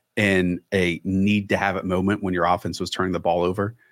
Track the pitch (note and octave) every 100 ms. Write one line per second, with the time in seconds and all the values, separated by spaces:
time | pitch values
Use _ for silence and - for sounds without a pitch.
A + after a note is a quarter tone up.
0 | _ - G#2 F#2 F2+ F2 - G2+ F2 D#2+
1 | F#2+ F#2+ G2+ G#2 G2+ F#2+ G2 F#2 F#2 F2+
2 | F#2+ G#2 G2 F2+ E2+ F2+ E2 - F2+ -
3 | F#2 F2+ F2 F2 F2 G2 G2+ - _